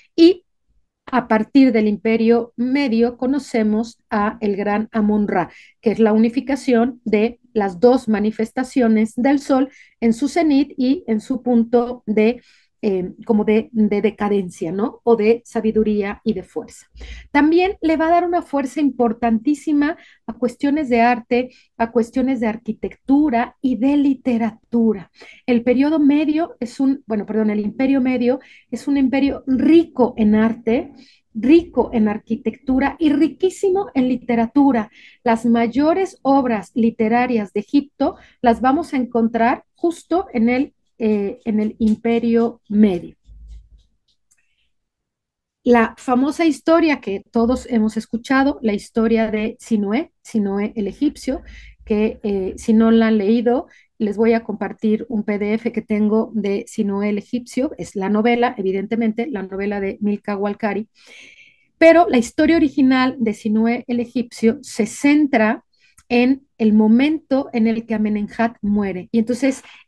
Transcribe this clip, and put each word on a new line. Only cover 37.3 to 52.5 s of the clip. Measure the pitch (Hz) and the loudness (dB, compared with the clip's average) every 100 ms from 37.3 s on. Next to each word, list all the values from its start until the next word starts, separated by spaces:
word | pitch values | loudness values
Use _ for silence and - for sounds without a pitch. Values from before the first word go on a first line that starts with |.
| 226 196 | -2 -4
de | 208 | -6
Egipto | 208 285 285 - 294 - - _ | -2 -2 -2 -2 -4 -4 -14 _
las | 240 233 | 0 2
vamos | 254 285 330 | 2 0 -2
a | 277 | -4
encontrar | 240 233 226 233 226 311 - _ | -4 -2 0 2 2 0 -8 _
justo | 339 330 - 330 - | -4 -4 -4 -4 -2
en | - 226 | -2 0
el, | 247 294 _ _ _ | 0 -2 _ _ _
eh, | 220 214 202 - - | -2 -2 -4 -6 -4
en | 214 | -2
el | 214 - | -2 -2
imperio | 220 214 233 233 233 226 233 - _ | 0 0 0 0 0 0 0 -4 _
medio. | 208 214 175 165 - _ - - - - - _ _ _ _ _ _ _ _ _ _ _ _ _ _ _ _ _ _ | 4 4 4 -8 -18 _ -20 -20 -20 -20 -20 _ _ _ _ _ _ _ _ _ _ _ _ _ _ _ _ _ _
La | 247 240 226 - | 2 2 2 -4
famosa | - 247 277 302 330 | -2 0 0 0 -2
historia | 277 - 330 330 285 | 0 2 2 2 0
que | - 196 - | -4 -10 -6
todos | 233 233 254 - | -2 0 -2 -2
hemos | 233 214 220 | -2 0 -4
escuchado, | - 226 - 269 269 294 | -8 -10 -2 0 2 0
la | 220 | -4
historia | 202 - - 226 226 220 | -4 -4 -2 0 0 0
de | 214 220 - | -2 -6 -8
Sinoé, | - 220 196 226 330 _ | -4 -2 0 -2 -4 _
Sinoé | - 226 202 196 208 - | -8 -4 -2 -2 -4 -6
el | 196 | -8
egipcio, | - 294 - - 262 - - - - - | -4 -4 -4 -8 -8 -10 -20 -20 -20 -4
que, | 208 214 - | -2 -2 -2
eh, | 214 196 185 | -6 -4 -6